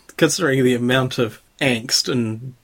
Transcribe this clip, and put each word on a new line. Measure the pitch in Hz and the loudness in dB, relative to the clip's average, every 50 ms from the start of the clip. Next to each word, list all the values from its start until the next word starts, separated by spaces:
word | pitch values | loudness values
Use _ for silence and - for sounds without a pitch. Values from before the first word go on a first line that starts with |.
| _ - - | _ -18 0
considering | - 165 151 - - 175 143 135 135 127 | 0 2 2 2 0 0 0 2 2 4
the | 127 123 | 2 2
amount | 117 120 120 127 131 127 127 - - | 2 0 0 2 0 0 0 -2 -2
of | 120 110 - - _ _ _ - | -2 -2 -4 -10 _ _ _ -4
angst | - 135 123 113 113 139 - - - - | -2 0 0 -2 -2 -2 -2 -2 0 0
and | 143 123 117 110 110 113 127 131 - - | -2 -2 -2 -2 -4 -8 -10 -14 -16 -18